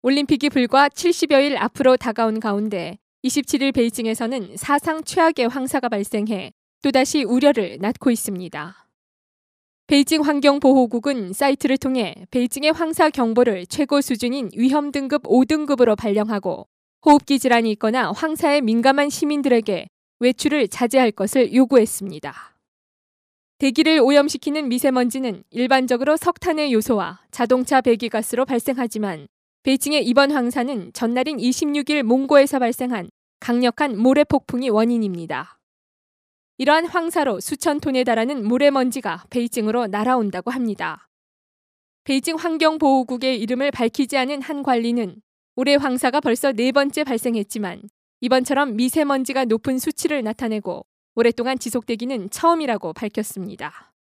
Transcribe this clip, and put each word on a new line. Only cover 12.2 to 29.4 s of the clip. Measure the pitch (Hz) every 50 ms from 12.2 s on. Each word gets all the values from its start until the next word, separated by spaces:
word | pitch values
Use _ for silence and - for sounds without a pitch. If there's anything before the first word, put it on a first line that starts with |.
| 190 _
베이징의 | - 247 240 247 - 269 285 302
황사 | 320 320 339 320 320 - 330 311
경보를 | 302 - 240 226 220 240 247 240 202 180 180
최고 | _ - - 285 254 285 285
수준인 | 277 - 254 214 247 240 247 285 247 180 -
위험 | - 233 262 269 302 285 285
등급 | 269 285 269 262 285 294 -
오 | - 214 247 262
등급으로 | - 311 311 302 285 285 247 247 226 214
발령하고 | 208 - 220 202 214 208 214 220 202 190 190 160 - - _ _ _ _ _ _ _ _
호흡기 | 311 294 294 - - 277
질환이 | 262 - 254 247 233 226 226 208
있거나 | 208 - 220 226 262 233 160
황사에 | 196 - - 320 311 311 - 302 285 294
민감한 | 262 214 226 233 233 269 269 285 285 294
시민들에게 | 285 - 330 294 294 294 262 277 247 226 220 - 196 165 - - _ _ _ _ _ _
외출을 | 240 247 254 - - - 277 - 381 381
자제할 | - - 254 226 262 269 254 220
것을 | - - 190 202 - 269 247 - -
요구했습니다. | 247 262 233 277 254 214 - - - 196 190 156 156 - 139 127 - - _ _ _ _ _ _ _ _ _ _ _ _ _ _ _ _ _ _ _ _ _ _
대기를 | _ 285 269 226 294 294 311 320 311
오염시키는 | 240 262 285 285 285 302 - 269 - 302 285 311 302 254
미세먼지는 | 240 254 - 277 254 254 247 247 - 262 262 240 196 - - _
일반적으로 | - 233 247 240 262 262 262 247 254 240 262 285 302
석탄의 | 320 - 349 339 - - - 320 302 302 285 247
요소와 | 214 214 - 240 208 180 - 180 _ _ _
자동차 | - - 240 226 254 254 254 - 294 262
배기가스로 | - 254 233 208 240 226 - 214 220 - - 233 262
발생하지만 | - 277 233 - - 262 254 247 226 - 220 208 196 175 156 143 - _ _